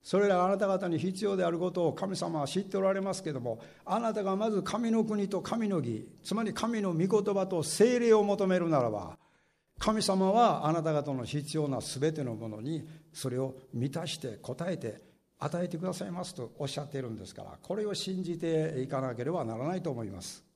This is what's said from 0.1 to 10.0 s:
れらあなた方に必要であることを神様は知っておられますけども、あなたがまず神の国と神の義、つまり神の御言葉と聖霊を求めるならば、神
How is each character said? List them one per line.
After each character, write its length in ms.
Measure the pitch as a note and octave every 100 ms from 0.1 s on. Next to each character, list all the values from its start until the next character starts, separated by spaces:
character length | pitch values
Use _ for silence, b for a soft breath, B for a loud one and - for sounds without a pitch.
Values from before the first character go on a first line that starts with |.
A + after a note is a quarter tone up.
| G3
れ 100 | G3+
ら 180 | F3+ F#3
あ 20 |
な 80 | G3
た 100 | G3+
方 220 | F#3 F#3
に 100 | D#3+
必 240 | F#3 F#3+
要 140 | G#3 G3
で 80 |
あ 60 | F#3
る 80 | E3+
こ 120 | F3+
と 180 | F3+ E3
を 40 |
神 240 | - G3 F3+
様 240 | E3+ D#3+
は 80 | C#3
知 120 | F#3
っ 20 |
て 160 | G3 G3
お 20 |
ら 140 | F#3+
れ 80 | G3
ま 100 | G3
す 100 | F#3
け 120 | D#3+
ど 60 | C3
も、 200 | A#2+ A2 B B
あ 160 | - G#3
な 140 | A3+
た 80 | G#3+
が 120 | G3
ま 160 | F#3+ A3
ず 120 | G#3
神 280 | F#3 G#3+ A#3
の 140 | A3+
国 240 | A3 G#3+ G3
と 140 | F#3+
神 260 | - A#3 G#3+
の 80 | F#3
義、 280 | A#2+ A2 - -
つ 100 | -
ま 80 | G#3
り 120 | A3
神 260 | - A3+ A3+
の 140 | G3
御 60 | D#3+
言 340 | F#3 G#3+ G3+
葉 120 | G3 F#3+
と 160 | F3
聖 380 | - - A3 B3
霊 140 | A#3
を 100 | A3
求 220 | G3+ G3+ F#3+
め 120 | F3+
る 120 | E3+
な 100 | D3+
ら 80 | A#2+
ば、 300 | G#2 - - b b b b _ -
神 240 | - A3